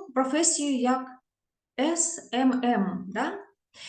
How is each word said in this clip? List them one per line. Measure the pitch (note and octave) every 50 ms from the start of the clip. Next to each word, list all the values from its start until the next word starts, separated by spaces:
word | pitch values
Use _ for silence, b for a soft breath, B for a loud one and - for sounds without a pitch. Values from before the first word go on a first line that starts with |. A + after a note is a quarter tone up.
| - - -
професію, | C4 C4 C4 C#4 D#4 E4 - - D4 C#4+ C#4+ C4+
як | A#3+ B3 B3 C4 C4 C4 - - - _ _ _ _ _ _ _ _ _ _ _ -
С | C4+ E4 E4+ E4 - - - - - - A#3
М | B3+ C4 B3+ B3 B3+ B3
М, | A#3+ A#3 G3+ F#3+ F3+ F3+ - -
да? | F#3+ G#3 A3 C#4 F4 G4+ - - - _ _ _ _ _ B B